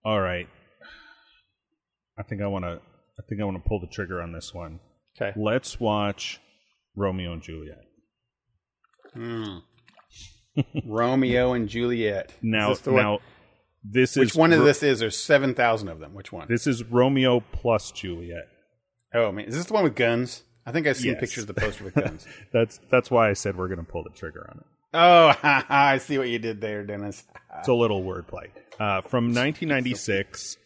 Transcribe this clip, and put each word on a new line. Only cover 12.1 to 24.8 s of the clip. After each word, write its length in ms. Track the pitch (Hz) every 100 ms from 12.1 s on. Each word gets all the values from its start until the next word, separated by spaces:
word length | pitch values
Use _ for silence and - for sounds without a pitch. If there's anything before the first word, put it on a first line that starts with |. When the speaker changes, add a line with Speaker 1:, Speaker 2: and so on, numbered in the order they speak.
| 98 -
Speaker 2:
Is 60 | -
Speaker 1:
Now, 280 | 113 107 104
Speaker 2:
this 100 | 101
the 120 | -
one? 100 | 131
Speaker 1:
now, 160 | 107 104 - _ _ _ _ _
this 320 | 104 117 127 139
Speaker 2:
Which 140 | 123
Speaker 1:
is 60 | 160
Speaker 2:
one 160 | 165
of 80 | 165
Speaker 1:
Ro-, 40 |
Speaker 2:
this 180 | 147 139
is? 160 | 147 117
There's 160 | 113 -
seven 380 | - 143 135
thousand 340 | 123 120 110 101
of 100 | 78
them. 140 | 73
Which 180 | 98 -
one? 140 | 92 78
Speaker 1:
This 180 | 117 147
is 160 | 120
Romeo 560 | 113 120 127 135 131 123 -
plus 380 | - 120 107 -
Juliet. 560 | - 95 85 87 85 - _ _ _ _ _ _
Speaker 2:
Oh 180 | 120 110
man, 140 | 98 104
is 80 | 135
this 100 | 175
the 60 |
one 100 | 214
with 100 | 165
guns? 480 | 117 117 117 127 - _ _ -
I 60 |
think 140 | 147 151
I've 100 | 127
seen 160 | 123
Speaker 1:
Yes. 80 | 120
Speaker 2:
pictures 240 | 117 -
of 100 | 101
the 0 | 98
poster 240 | 104 -
with 100 | 95
guns. 320 | 143 - 78 - -
Speaker 1:
<laughs> 140 | -
That's, 260 | 117 113 - _
that's 200 | 127 -
why 200 | 120 110
I 20 |
said 240 | 101 104 92
we're 120 | 92
gonna 160 | 90
pull 180 | 85 85
the 60 | 82
trigger 320 | - 80 78 -
on 80 | -
it. 80 | _ _